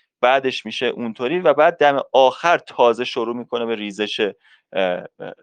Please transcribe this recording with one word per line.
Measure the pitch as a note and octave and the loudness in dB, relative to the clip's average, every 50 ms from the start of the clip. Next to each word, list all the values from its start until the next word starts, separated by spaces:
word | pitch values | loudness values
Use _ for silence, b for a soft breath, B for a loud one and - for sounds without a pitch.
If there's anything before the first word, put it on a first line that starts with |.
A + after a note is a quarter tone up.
| _ _ _ _ | _ _ _ _
بعدش | B2 B2 C3+ C#3 C3+ B2+ - - - | 2 2 2 2 0 -2 -4 -6 -8
می‌شه | A2 - - B2 | -10 -8 -4 -4
اونطوری.» | A#2+ - - A#2+ A2+ A2 - B2 B2+ E3 F3+ | -4 -4 -4 -6 -8 -6 -4 -4 -4 -2 0
و | F3+ D#3 C#3 | 2 2 4
بعد | D3 D3+ F3 - - | 4 4 2 4 4
دم | D3 C#3+ C#3 C3+ - - | 2 2 2 0 -2 0
آخر | - C3+ C3 B2+ B2+ - - E3+ E3+ C#3+ | 4 4 4 4 2 2 0 2 2 0
تازه | - - - - B2 A#2+ A2 A#2 B2 | -2 -4 0 2 4 4 4 2 -4
شروع | - - B2+ A2+ A#2 A#2+ | -6 -4 -4 -4 -4 -6
می‌کنه | B2 A#2 - B2 A#2 A#2 | -8 -8 -8 -6 -6 -4
به | A#2 A2+ | -4 -4
ریزش، | G#2 G#2+ G#2 F#2+ G2+ G#2+ G2+ - - | -6 -6 -8 -6 -6 -6 -4 -2 -2
اه، | A2 G2 - b b b b b b b - F#2+ F#2+ F2+ F2+ F2+ - - _ - | -2 -2 -4 b b b b b b b -4 -2 -2 -2 -2 -4 -8 -14 _ -16
اه، | - F#2 - - | -14 -14 -16 -16